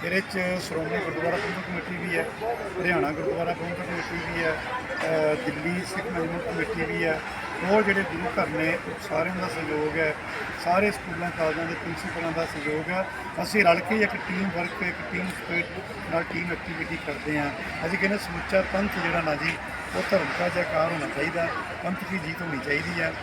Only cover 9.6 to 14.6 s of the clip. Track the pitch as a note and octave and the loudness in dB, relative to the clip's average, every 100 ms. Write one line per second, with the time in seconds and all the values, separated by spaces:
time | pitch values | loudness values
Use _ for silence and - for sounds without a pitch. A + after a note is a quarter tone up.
9.6 | D#3 D3+ D3+ D#3 D#3 D3+ - - - - | -2 0 0 2 0 0 -6 -6 -6 -4
10.6 | - F3+ G#3 G3 F#3 E3 F3 E3+ D#3+ D#3 | 4 6 6 2 -4 -4 -4 0 0 2
11.6 | E3 E3 - D#3+ F#3 E3+ E3 D#3+ E3 D#3 | -2 -2 -4 -4 -4 -2 -2 0 -2 -2
12.6 | D3 D3+ D#3+ F#3 F#3+ - - - F3+ G#3+ | -2 -2 0 0 -2 -4 -6 -4 0 6
13.6 | F#3 E3+ E3+ A3 G3+ - - F3+ G3 E3+ | 8 8 6 4 4 2 -2 0 0 0